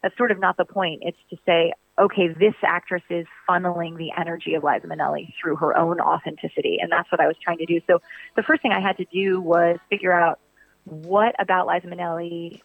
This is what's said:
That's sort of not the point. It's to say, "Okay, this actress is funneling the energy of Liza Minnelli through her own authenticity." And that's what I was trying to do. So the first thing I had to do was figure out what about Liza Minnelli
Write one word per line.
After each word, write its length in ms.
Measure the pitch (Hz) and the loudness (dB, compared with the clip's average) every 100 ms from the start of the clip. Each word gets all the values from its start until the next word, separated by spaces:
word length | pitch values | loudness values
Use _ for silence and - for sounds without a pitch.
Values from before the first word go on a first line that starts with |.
That's 140 | 190 - | -4 0
sort 140 | 247 | 0
of 80 | 190 | 2
not 160 | 190 - | 0 0
the 80 | |
point. 400 | 175 202 180 156 | -2 -2 -4 -4
It's 140 | 170 - _ | -8 -10 _
to 80 | 170 - | -6 2
say, 280 | 170 165 - _ - | 4 2 -2 _ 2
"Okay, 300 | 196 - 175 | 2 4 0
this 260 | 160 208 - | 2 2 2
actress 400 | 208 175 - 180 _ | -2 -2 -2 -8 _
is 180 | 175 165 - - | -8 -8 -8 0
funneling 500 | 175 180 175 170 165 | 0 0 -4 -6 -8
the 120 | 165 - | -8 -6
energy 360 | 170 165 - | -6 -6 -4
of 100 | 156 | -2
Liza 240 | 147 113 165 | 0 0 -2
Minnelli 460 | 160 143 151 165 - | -4 -2 -4 -6 -8
through 180 | 170 147 | -6 -2
her 200 | 156 - | 0 2
own 220 | 165 170 | 0 0
authenticity." 800 | - 160 160 151 160 - - - | 0 0 -4 -8 -8 -4 -2 -2
And 80 | 170 | 0
that's 220 | 170 175 | -2 -2
what 80 | 170 | 0
I 80 | 151 | 0
was 80 | 160 | 0
trying 140 | - 170 | -6 -6
to 80 | 170 | -2
do. 160 | 170 - | -2 2
So 140 | 175 _ - - - | 2 _ -20 -6 -6
the 40 | |
first 200 | 208 311 | 0 0
thing 100 | 247 | 2
I 80 | 190 | 0
had 160 | 190 185 | 0 -4
to 80 | 180 | -4
do 300 | 185 196 185 | -2 0 0
was 380 | 170 170 170 170 _ | 2 4 4 2 _
figure 240 | 202 185 | -4 2
out 260 | 175 170 - _ _ _ _ - | 4 4 0 _ _ _ _ -18
what 500 | 156 160 196 220 - | -16 0 2 2 0
about 280 | 190 185 180 | 0 0 2
Liza 200 | 175 175 | -2 -4
Minnelli 760 | 175 175 165 170 170 170 165 | -8 -6 -6 -6 -8 -12 -14